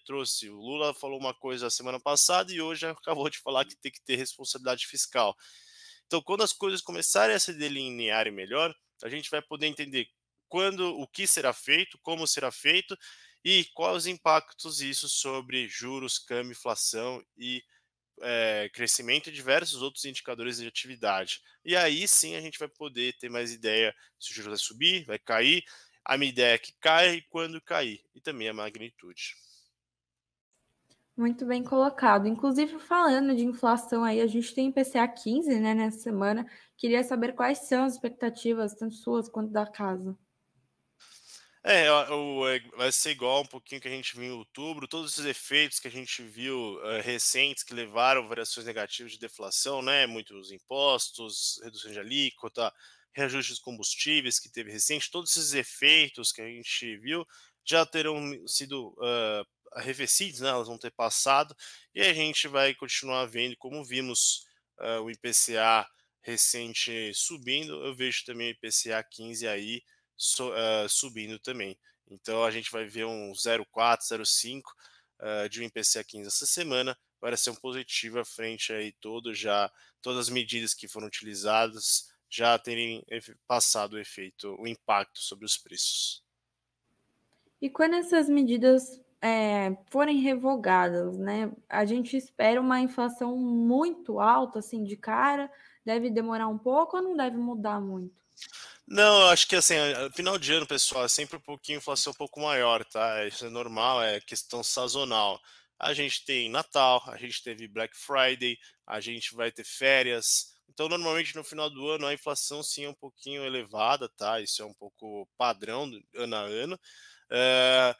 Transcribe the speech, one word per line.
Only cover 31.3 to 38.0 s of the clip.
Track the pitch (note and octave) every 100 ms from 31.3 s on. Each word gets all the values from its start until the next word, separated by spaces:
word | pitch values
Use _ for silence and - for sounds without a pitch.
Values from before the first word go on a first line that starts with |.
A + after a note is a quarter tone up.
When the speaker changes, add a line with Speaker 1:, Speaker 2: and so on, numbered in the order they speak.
| A#3+ B3
Speaker 2:
bem | B3
colocado. | B3 C4 C#4 C4+ B3+ G3+ G3+
Inclusive, | A3 C#4 C4 D4+ D#4
falando | - F4 E4+ C4 C#4 B3
de |
inflação | A#3+ B3 A#3+ A#3 - A#3
aí, | A#3 A3
a | A3+
gente | A3 A#3
tem | - C4+
I |
P | C4+ C4+
C | B3+
A | A#3
quinze, | A#3+ A3 B3+ D#4+ A#3
né, | A3
nessa | A3 A3 A3
semana. | A#3 G3+ G3+ G#3+ A#3+ - - _
Queria | A#3+ A#3+
saber | B3+ B3+ A#3+ B3+
quais | B3 C#4 -
são | B3+
as | C4
expectativas, | B3